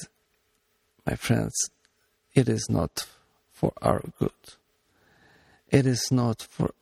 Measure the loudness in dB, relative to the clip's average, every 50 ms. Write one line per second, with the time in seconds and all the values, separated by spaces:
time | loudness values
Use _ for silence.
0 | -18 -20 _ _ _ _ _ _ _ _ _ _ _ _ _ _ _ _ _ _
1 | -6 -4 -4 -2 0 0 0 2 0 -2 -2 -4 -6 -6 _ _ _ _ _ _
2 | _ _ _ _ _ _ 2 2 4 4 2 0 0 -2 0 0 0 -2 -4 -8
3 | -12 -12 -14 _ _ _ _ _ _ _ _ -4 -4 -4 -2 -2 0 0 0 0
4 | -2 -8 -6 -4 -4 -4 -4 _ -20 -20 -20 -20 _ _ _ _ _ _ _ _
5 | _ _ _ _ _ _ _ _ _ _ _ _ _ _ 4 4 4 4 0 0
6 | 0 0 2 2 2 2 0 -4 -6 -10 -6 -4 -4 -4 -4 _